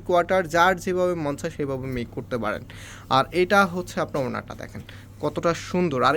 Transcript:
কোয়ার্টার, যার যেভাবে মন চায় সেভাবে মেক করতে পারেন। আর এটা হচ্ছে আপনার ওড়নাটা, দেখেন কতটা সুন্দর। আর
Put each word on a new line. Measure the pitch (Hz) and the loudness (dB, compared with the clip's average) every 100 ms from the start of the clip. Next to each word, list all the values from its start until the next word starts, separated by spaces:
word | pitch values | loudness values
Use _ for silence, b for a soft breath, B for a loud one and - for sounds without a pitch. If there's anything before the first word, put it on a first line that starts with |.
| - | 2
কোয়ার্টার, | 175 170 190 170 | 2 4 2 2
যার | 170 180 185 | 4 4 4
যেভাবে | 190 180 180 175 | 0 2 2 2
মন | 147 143 | -2 -4
চায় | 165 - | -6 -4
সেভাবে | 143 135 131 127 | -4 -4 -4 -4
মেক | 117 - | -4 -8
করতে | 117 123 | -6 -4
পারেন। | 104 95 - B B B B 135 | -2 -4 -8 B B B B 2
আর | 135 165 | 2 0
এটা | 180 202 196 | 4 4 4
হচ্ছে | 180 175 - | 0 -6 -4
আপনার | 160 151 | -4 -2
ওড়নাটা, | 123 110 - - | -2 -4 -8 -12
দেখেন | - - - B B - | -12 -12 -14 B B -6
কতটা | 151 151 170 160 - | -4 0 0 0 -2
সুন্দর। | 180 175 131 | 0 2 4
আর | 123 | 4